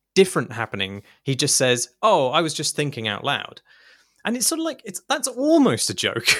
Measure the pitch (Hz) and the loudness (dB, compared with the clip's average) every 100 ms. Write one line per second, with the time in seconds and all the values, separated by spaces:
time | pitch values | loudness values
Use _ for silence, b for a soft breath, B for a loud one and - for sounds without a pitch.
0 | _ - 185 165 120 117 110 98 95 98 | _ 2 4 2 -4 -6 -6 -4 -6 -8
1 | b b - 127 143 - 131 123 - _ | b b -4 -2 0 2 2 2 -2 _
2 | 214 185 131 151 165 147 147 - 147 120 | 2 4 2 2 0 -2 -6 -4 -4 -4
3 | 110 101 139 120 - - b b b b | -6 -4 -4 -4 -6 -16 b b b b
4 | b b 190 247 - 320 320 262 208 - | b b -6 -2 -2 -2 -4 -8 -12 -14
5 | - 294 269 233 294 330 247 113 - 98 | -6 -4 -4 -2 4 6 6 4 -2 -2
6 | 107 117 - | -2 0 0